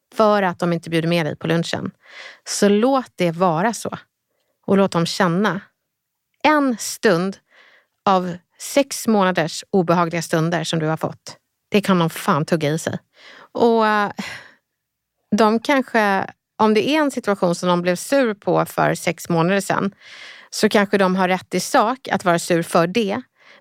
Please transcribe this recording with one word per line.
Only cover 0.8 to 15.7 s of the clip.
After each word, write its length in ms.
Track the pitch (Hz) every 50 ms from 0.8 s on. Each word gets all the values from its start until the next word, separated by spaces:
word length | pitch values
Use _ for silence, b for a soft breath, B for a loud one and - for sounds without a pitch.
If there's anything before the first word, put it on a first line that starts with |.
| - -
bjuder 180 | 165 165 160 165
med 180 | 175 175 160
dig 100 | 147 -
på 100 | - -
lunchen. 440 | 160 165 170 165 - - - - - - B B B B B B B B B B
Så 240 | B - - - 202
låt 440 | 202 208 220 262 277 269 240 - _
det 160 | - 180 170
vara 420 | 160 165 185 185 160 156 175 233 220
så. 260 | - - - - - - _ _ _ _ _ _ _ _ _ _ _ _
Och 100 | - 196
låt 160 | 196 196 190 -
dem 140 | 175 170
känna. 540 | 165 - - 202 175 165 175 208 208 160 202 - _ _ _ _ _ _ _ _ _ _ _ _ _ _ _ -
En 340 | 277 302 302 285 269 240 202
stund 580 | - - - - - 233 185 165 180 196 185 - _ b b b b b b b b b b b -
av 320 | 208 190 185 180 180 170 180 _ _ _ -
sex 480 | - - - 277 277 277 - - -
månaders 580 | 233 220 208 190 185 180 180 156 160 - - - -
obehagliga 520 | - 196 175 165 170 175 175 165 165 170 160
stunder 420 | - - 165 160 170 175 165 156
som 140 | - - 165
du 80 | 156
har 100 | 156 160
fått, 400 | 160 - - 160 - - - - - _ _ _ _ _ _
det 120 | - 208
kan 180 | 196 - 196 180
de 120 | 165 160
fan 340 | - - - - 190 143 151
tugga 260 | - 180 160 151 143
i 80 | 151 160
sig. 200 | - - - 160 _ _ B B B B B B B B B
Och, 340 | - - 240 226 226 220
eh, 240 | 214 214 208 208 196 - - 202 B B B B B B B B _ _ _ _ _ _ _ _ _ _ _ _ _ -
de 240 | 208 226 214 214 226
kanske, 680 | - -